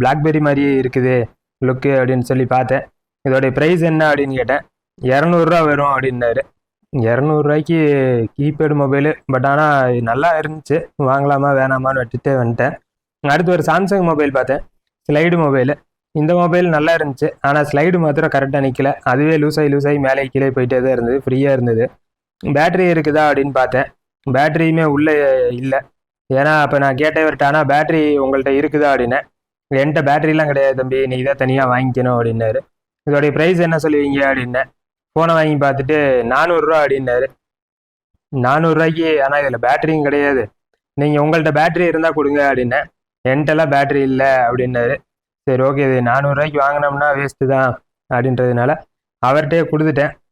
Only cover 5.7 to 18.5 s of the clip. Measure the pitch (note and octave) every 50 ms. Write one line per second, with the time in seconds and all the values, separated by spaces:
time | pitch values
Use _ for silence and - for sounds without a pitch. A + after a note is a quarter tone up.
5.7 | C#3+ C#3 C#3+ C#3+ C3+ C3 C3 C3 B2+ B2 A#2+ A#2 A2+ - - - _ _ _ _
6.7 | _ _ _ _ - C3+ A2+ A2+ A#2+ B2+ C#3 D3+ D3+ D3+ D3 D3 D3 D#3 D3+ -
7.7 | E3 D#3+ D#3 D3 C#3+ C#3 C3 C3 B2 A#2 A2+ - _ - C#3+ D3+ D3 - D#3 D3
8.7 | D3+ D3 C#3 C3 C#3 C#3 C#3+ D3+ D#3 - _ - C3 B2+ B2+ C#3 C#3 D3 D3+ D3+
9.7 | C#3+ C#3 C3 B2 B2 A#2+ A#2 A2+ A#2 C3 D#3 F3 E3 D#3 D3+ D3+ D#3 D#3 - -
10.7 | C#3+ E3 - - _ - C#3+ C3 C3+ C#3 C#3 C#3+ C#3+ C3+ C#3 C#3+ C#3 C3+ C3 C3
11.7 | C3 C3 C3 C3 C3+ C3 B2 A#2+ - A#2+ - C#3+ C3+ C3 A#2+ A#2 A#2 A#2 B2 C#3+
12.7 | E3+ - _ _ _ _ _ _ _ _ - C#3+ C#3+ E3 F3+ F3+ F3+ E3 - E3+
13.7 | D3+ F3+ G3 F#3 G3+ G3 F3 E3 D#3+ D3 D3 C#3+ C3 C3 B2 - C3+ D#3+ - -
14.7 | _ _ _ _ _ _ _ - D3 D3 E3 F3 F3 E3+ D#3 C#3+ C3+ C3+ B2 C#3
15.7 | D3 - _ _ _ _ _ _ - D#3 D3+ D#3 F3 F3 F3 E3 E3 F3 F3+ F3
16.7 | D#3+ D3 D3+ E3 E3 E3 D#3 C#3+ C3 - D3 D#3 - _ - C#3 C#3+ D3+ D3 D3
17.7 | - C#3+ D#3 F3+ F3 F3 E3 D3+ C#3+ D#3 D#3 D3 C#3+ C#3 C3+ C3+